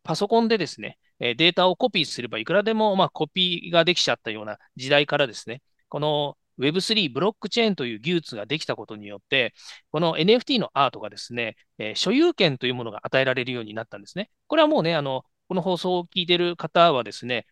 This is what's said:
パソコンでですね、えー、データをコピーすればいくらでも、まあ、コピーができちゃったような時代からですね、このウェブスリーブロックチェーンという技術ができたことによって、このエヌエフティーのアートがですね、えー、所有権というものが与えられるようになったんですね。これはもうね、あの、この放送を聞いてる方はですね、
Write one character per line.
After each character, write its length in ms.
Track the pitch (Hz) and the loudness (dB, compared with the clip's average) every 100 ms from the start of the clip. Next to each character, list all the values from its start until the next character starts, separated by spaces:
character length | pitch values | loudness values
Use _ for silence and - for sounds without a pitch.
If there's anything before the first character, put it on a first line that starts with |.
パ 140 | - 160 | -2 -2
ソ 100 | 202 | 2
コ 140 | 233 | 2
ン 80 | 226 | 4
で 100 | 220 | 2
で 80 | 147 | -2
す 140 | - | -8
ね、 180 | 107 - _ - | -14 -14 _ -6
え 60 | 120 | -2
ー、 60 | 117 | 2
デ 160 | 170 | 2
ー 20 | |
タ 140 | 180 185 | 4 2
を 60 | |
コ 160 | 175 247 | 2 0
ピ 120 | 180 | 0
ー 20 | |
す 160 | 139 - | -4 -6
れ 80 | 117 | -6
ば 100 | 110 | -6
い 60 | |
く 80 | 110 | -2
ら 100 | 185 | 0
で 120 | 208 | 0
も、 220 | 220 214 190 | 2 2 2
ま 100 | 160 | 2
あ、 20 | |
コ 180 | - 156 | 0 -4
ピ 420 | 185 180 170 - | 0 -2 -2 0
ー 40 | |
が 140 | 170 165 | 2 4
で 80 | |
き 80 | 175 | 2
ち 80 | - | 2
ゃ 40 | |
っ 40 | 120 | 0
た 80 | - | -4
よ 120 | 107 | -8
う 20 | |
な 140 | 107 104 _ - | -8 -12 _ -8
時 140 | 131 | 2
代 160 | 143 147 | 2 4
か 100 | 147 | 2
ら 100 | 135 | 0
で 60 | |
す 160 | - - | -4 -12
ね、 140 | 123 _ _ - | -14 _ _ -12
こ 100 | 147 | -4
の 360 | 151 147 143 - _ - | 0 0 -2 -6 _ -4
ウ 80 | 135 | -2
ェ 60 | |
ブ 100 | 185 | 0
ス 120 | - | 0
リ 140 | 220 156 | 0 0
ー 40 | |
ブ 80 | 120 | 0
ロ 100 | 196 | -2
ッ 40 | - | -2
ク 80 | 196 | -4
チ 140 | 233 | 0
ェ 40 | 226 | 0
ー 40 | |
ン 60 | 185 | 0
と 100 | 123 | -4
い 100 | 107 | -6
う 20 | |
技 140 | 139 | -2
術 240 | 175 - 110 | -2 -4 -10
が 80 | |
で 140 | 107 151 | -6 -4
き 80 | - | -4
た 100 | 117 | -8
こ 80 | |
と 100 | 107 | -8
に 120 | 107 101 | -14 -14
よ 100 | 101 | -16
っ 40 | - | -2
て、 280 | 135 113 - - - _ | 0 0 -4 -20 -20 _
こ 100 | 151 | -2
の 180 | 170 156 | 0 2
エ 80 | 175 | 4
ヌ 80 | |
エ 40 | 240 | 4
フ 60 | |
テ 100 | - | 2
ィ 20 | 254 | -2
ー 20 | |
の 80 | 139 | 0
ア 140 | 135 135 | 0 0
ー 20 | |
ト 100 | 107 | 0
が 80 | 104 | -12
で 80 | 104 | -12
す 160 | - | -10
ね、 240 | 120 113 - _ - | -6 -6 -8 _ -10
え 140 | 107 | -8
ー、 20 | |
所 180 | 104 185 | -4 0
有 220 | 254 349 | 2 2
権 240 | - 175 131 | 2 2 2
と 80 | 123 | -2
い 40 | |
う 40 | |
も 100 | 127 | -4
の 60 | 113 | -6
が 100 | 104 | -10
与 160 | - 135 | -2 0
え 40 | |
ら 80 | 131 | 2
れ 140 | 127 123 | 0 -2
る 60 | |
よ 100 | 123 | -6
う 20 | |
に 80 | 107 | -8
な 120 | 107 | -10
っ 40 | 113 | -10
た 80 | 101 | -14
ん 60 | |
で 40 | 98 | -14
す 120 | 175 | -10
ね。 120 | 214 _ - | -10 _ -2
こ 80 | 311 | 2
れ 60 | |
は 60 | 302 | 4
も 120 | 294 | 4
う 20 | |
ね、 120 | 165 | 2
あ 60 | 160 | 0
の、 240 | 139 131 - _ - | -2 -4 -8 _ -6
こ 60 | |
の 80 | 185 | -4
放 140 | 185 175 | -2 -2
送 200 | 180 180 | 0 -2
を 60 | |
聞 180 | 175 180 | -2 -4
い 40 | 170 | 0
て 100 | 175 | 2
る 200 | 175 175 | 0 -4
方 360 | 160 143 139 | 0 6 6
は 120 | 131 | 4
で 80 | 107 | -2
す 140 | - 123 | -6 -4
ね、 200 | 120 - | -4 -6